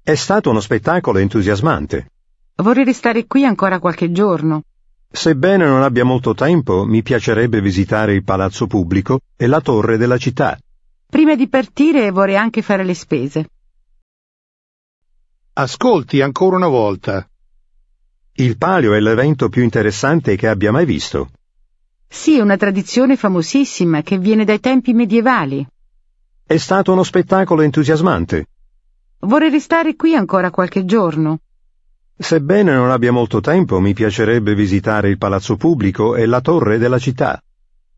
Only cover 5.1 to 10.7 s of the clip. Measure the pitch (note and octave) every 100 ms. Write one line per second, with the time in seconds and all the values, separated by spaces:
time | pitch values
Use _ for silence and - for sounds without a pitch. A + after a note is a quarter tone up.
5.1 | - E3 C#3+ F3 G3 D#3+ C3 C3+ B2 B2
6.1 | B2+ B2+ G#2+ C#3 F3 C3+ F#2+ G#2 A2+ -
7.1 | A#2+ - A2 A#2+ A2 G2 F#2 G2 G#2+ G#2+
8.1 | G2 F#2+ F#2+ F#2+ - A2+ G#2+ E2+ F#2+ G2
9.1 | C3 - - A#2 D#3 C#3+ A2+ A2 A2+ A#2+
10.1 | B2 B2+ C3 C3 - _